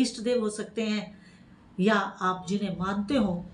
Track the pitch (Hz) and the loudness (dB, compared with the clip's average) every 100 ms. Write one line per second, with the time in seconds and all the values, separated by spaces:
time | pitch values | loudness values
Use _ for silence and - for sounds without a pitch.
0 | 240 - 220 240 214 202 208 - 214 208 | 2 0 0 0 0 -2 -6 -4 -2 -2
1 | 175 - - - - - - - 196 208 | -4 -12 -20 -20 -20 -20 -12 2 4 4
2 | 208 - 185 180 170 202 196 170 185 202 | 2 -2 -2 -2 -2 -2 -2 -2 -2 -2
3 | 208 277 202 175 - | 0 2 2 0 -6